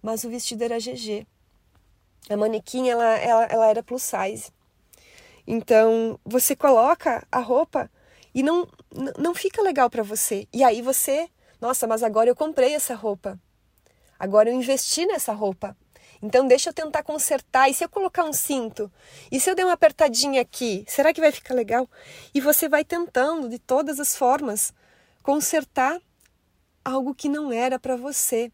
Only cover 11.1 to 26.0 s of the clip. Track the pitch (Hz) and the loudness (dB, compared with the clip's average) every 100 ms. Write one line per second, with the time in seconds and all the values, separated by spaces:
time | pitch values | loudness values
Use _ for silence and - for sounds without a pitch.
11.1 | 277 339 _ _ _ 233 262 226 220 226 | -2 -4 _ _ _ -4 -4 -2 -2 0
12.1 | 214 233 247 311 302 254 302 - 233 220 | 2 2 2 -2 2 0 0 -6 -6 -6
13.1 | 202 202 190 _ _ _ _ _ _ _ | -6 -10 -14 _ _ _ _ _ _ _
14.1 | _ 190 208 220 254 247 269 - - 359 | _ 2 4 4 2 -2 -2 -2 -2 -2
15.1 | 359 - 208 208 190 196 - _ _ _ | -2 -4 -4 -4 -4 -12 -14 _ _ _
16.1 | _ 208 254 269 254 339 311 311 302 302 | _ 2 2 6 4 4 -6 -4 -4 -4
17.1 | 302 - 277 - 262 269 269 339 - 381 | -4 -2 -2 0 4 4 4 -4 -2 -2
18.1 | - 320 285 - 277 226 214 208 _ _ | -2 -2 -2 -4 -4 -4 -8 -12 _ _
19.1 | - - 262 370 381 370 349 320 - 302 | -20 -6 -2 0 2 2 6 4 6 2
20.1 | 233 285 269 - - 240 196 208 - 294 | 2 0 0 -2 -4 -4 -4 -6 2 2
21.1 | 330 320 294 - 254 214 233 254 _ - | 4 0 0 -4 -4 0 -2 -2 _ -20
22.1 | - - 285 269 302 311 294 311 339 339 | -20 -6 -2 2 0 2 0 0 -6 -4
23.1 | - 269 330 254 233 - 262 302 277 285 | -2 0 -2 -6 -10 -2 -2 0 -4 -6
24.1 | - 247 285 285 208 - _ _ _ _ | 0 2 2 -2 -4 -6 _ _ _ _
25.1 | _ - 294 285 320 277 - 262 349 | _ -2 0 0 -2 -4 -2 -2 -2